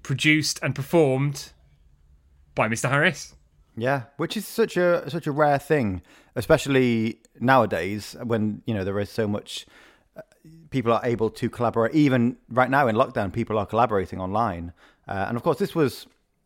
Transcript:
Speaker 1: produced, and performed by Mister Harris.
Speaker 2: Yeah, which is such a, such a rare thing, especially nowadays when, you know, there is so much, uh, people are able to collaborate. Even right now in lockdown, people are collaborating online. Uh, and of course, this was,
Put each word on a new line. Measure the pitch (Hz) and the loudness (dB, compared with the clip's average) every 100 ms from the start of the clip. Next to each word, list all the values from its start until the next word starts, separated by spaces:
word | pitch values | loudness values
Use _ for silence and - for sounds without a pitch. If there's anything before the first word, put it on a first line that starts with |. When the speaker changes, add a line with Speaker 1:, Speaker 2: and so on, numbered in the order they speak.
Speaker 1:
produced, | - 131 151 156 151 - | -6 -2 2 2 0 -4
and | 143 | -6
performed | 139 131 170 143 131 143 143 - _ _ _ _ _ _ _ _ _ _ | -6 0 2 4 2 -2 -6 -14 _ _ _ _ _ _ _ _ _ _
by | - 110 | -4 -2
Mister | 113 127 | -2 0
Harris. | 143 175 147 - - _ _ _ - | 2 0 -2 -14 -20 _ _ _ -6
Speaker 2:
Yeah, | 123 139 113 - | -2 -2 -6 -8
which | 160 226 | -6 -6
is | - | -6
such | - 220 180 | -2 0 2
a, | 180 175 143 | 2 2 -2
such | 165 156 | -6 -4
a | |
rare | 143 147 139 | 2 2 2
thing, | - 156 107 87 - - _ - | 2 0 0 -4 -10 -20 _ -6
especially | - 156 139 135 123 117 113 - _ - | 2 2 4 2 4 2 -2 -6 _ -4
nowadays | 120 131 104 85 92 104 - - | 4 4 4 0 -2 -6 -10 -10
when, | 120 113 107 104 - | -4 -2 -2 -4 -6
you | |
know, | 107 | -4
there | 95 101 | -2 -4
is | 104 | -4
so | - 107 | -4 -4
much, | 104 - - - - - _ _ - | -4 -8 -14 -16 -20 -20 _ _ -20
uh, | - _ 156 160 160 | -20 _ -20 -20 -6
people | 135 113 | -2 2
are | 110 | 0
able | 120 113 110 | 0 -2 -2
to | - 117 | -2 -6
collaborate. | - 117 117 110 | -2 -2 2 2
Even | 156 143 127 120 - - | 4 4 4 2 0 -4
right | 123 127 | 0 4
now | 139 131 | 4 2
in | |
lockdown, | 110 131 123 98 | 2 0 0 -2
people | 113 113 107 | -2 -2 -2
are | 98 | 0
collaborating | 110 120 101 90 92 | 2 2 2 -2 -6
online. | 92 104 117 87 85 - _ _ - | -4 -2 -2 -4 -10 -14 _ _ -10
Uh, | 95 95 | -6 -4
and | 117 | -2
of | |
course, | 170 143 | -2 -2
this | 196 | -2
was, | 170 135 - - _ _ _ | 0 0 -2 -20 _ _ _